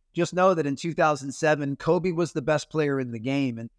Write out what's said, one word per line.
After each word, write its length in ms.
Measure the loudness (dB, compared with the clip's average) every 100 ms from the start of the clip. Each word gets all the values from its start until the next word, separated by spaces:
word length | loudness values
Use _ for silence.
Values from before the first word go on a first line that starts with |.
| _
just 200 | -2 -2
know 200 | 4 4
that 120 | 4 0
in 100 | -2
two 180 | -4
thousand 380 | 2 2 2 -4
seven, 460 | -2 2 2 0 -4
Kobe 340 | 0 0 0
was 220 | 0 -2
the 80 | -2
best 280 | 0 -2 -2
player 300 | -2 0 0
in 120 | -2
the 80 | -6
game. 380 | -2 0 0 -4
And 120 | -10